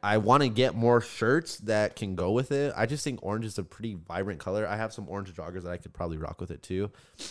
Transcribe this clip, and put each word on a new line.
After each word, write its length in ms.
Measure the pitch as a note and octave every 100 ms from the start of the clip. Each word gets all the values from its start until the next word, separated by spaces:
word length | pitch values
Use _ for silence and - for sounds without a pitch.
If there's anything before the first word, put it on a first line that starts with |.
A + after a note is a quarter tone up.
I 160 | G#2 A2
wanna 300 | G#2 C#3 C3
get 260 | A2 B2+
more 260 | A#2 A#2 A#2+
shirts 580 | - - A2+ D#3 - -
that 380 | G#2+ G#2+ G#2 -
can 180 | G2+
go 160 | F2+ F#2
with 180 | A#2 C3+
it. 220 | C#3 C#3+ -
I 100 | A2+
just 180 | D3
think 140 | D3 A#2
orange 220 | F#2+ A2
is 140 | A2 G2+
a 40 |
pretty 320 | F2 - A2
vibrant 460 | F#2 D#2+ F2 G2 E2
color. 260 | F#2+ G#2 G2
I 100 | G#2
have 160 | A2
some 160 | - F#2+
orange 240 | G2 F#2+
joggers 280 | E2+ E2 F2+
that 80 | F2
I 60 | F2
could 160 | -
probably 240 | - F2 D#2+
rock 240 | D#2 D#2
with 100 | F2
it 120 | D2+
too. 280 | - F#2 G2+ - - - -